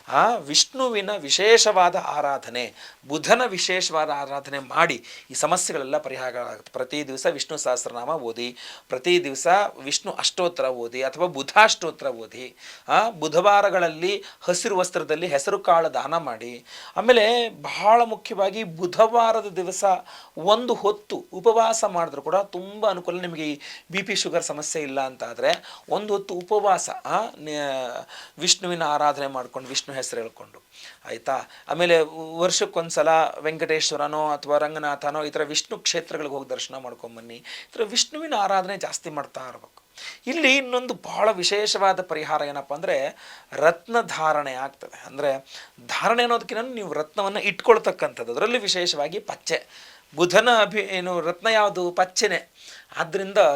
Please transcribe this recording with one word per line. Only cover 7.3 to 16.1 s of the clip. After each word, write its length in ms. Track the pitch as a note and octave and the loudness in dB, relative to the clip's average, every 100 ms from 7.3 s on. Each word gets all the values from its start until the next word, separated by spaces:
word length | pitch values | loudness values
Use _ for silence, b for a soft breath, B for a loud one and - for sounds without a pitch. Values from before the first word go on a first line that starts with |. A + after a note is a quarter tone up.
| C#3+ - D#3 | 0 -4 -4
ಸಹಸ್ರನಾಮ 520 | C#3 B2 - A#2+ B2 | 0 -2 -4 -6 -4
ಓದಿ, 480 | D#3+ A#2+ A2+ A#2+ A#2+ B B - | -4 -4 -6 -8 -8 B B -8
ಪ್ರತಿ 360 | B2+ F3 F3 | -4 2 2
ದಿವಸ 220 | D#3 C3+ E3 F#3+ G#3 - | 2 -2 2 4 2 -4
ವಿಷ್ಣು 340 | C3+ C#3+ G3+ | -4 -4 -4
ಅಷ್ಟೋತ್ತರ 520 | - - - F3 F3 | -4 -4 0 -2 0
ಓದಿ 380 | C3 B2+ A#2 B2+ | -2 -2 -6 -4
ಅಥವಾ 240 | C3 C#3 F3+ | -4 -2 -4
ಬುಧಾಷ್ಟೋತ್ತರ 800 | C#3 C#3 G#3+ G#3+ - E3 - C3+ | -2 2 6 6 4 -4 -6 -6
ಓದಿ. 500 | A#2 G#2+ A2+ B2+ - B B - | -6 -12 -14 -14 -16 B B 2
ಆ 220 | D#3 A3 | 2 2
ಬುಧವಾರಗಳಲ್ಲಿ 1120 | F#3 D#3 D#3 G3 G3+ G3+ F#3 E3+ D#3 F3+ G3+ B B | 0 0 4 8 8 6 4 2 0 -2 -2 B B
ಹಸಿರು 360 | - F3 A#3 F#3+ | -2 -2 0 0
ವಸ್ತ್ರದಲ್ಲಿ 500 | F3+ F3+ D3+ D#3 F3 | 0 -2 -2 -2 0
ಹೆಸರು 320 | C#3 G3+ G3 | 0 0 0
ಕಾಳು 360 | G3 E3+ D#3+ | 4 6 4
ದಾನ 220 | C#3+ C#3 | 0 -2